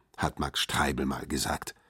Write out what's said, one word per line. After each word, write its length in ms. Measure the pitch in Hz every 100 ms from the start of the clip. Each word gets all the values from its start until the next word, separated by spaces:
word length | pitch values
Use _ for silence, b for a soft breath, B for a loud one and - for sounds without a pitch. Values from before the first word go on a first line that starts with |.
| b -
hat 240 | 78 -
Max 180 | 76 -
Streibel 480 | - - 73 65 67
mal 200 | 65 -
gesagt. 480 | 73 - 71 - -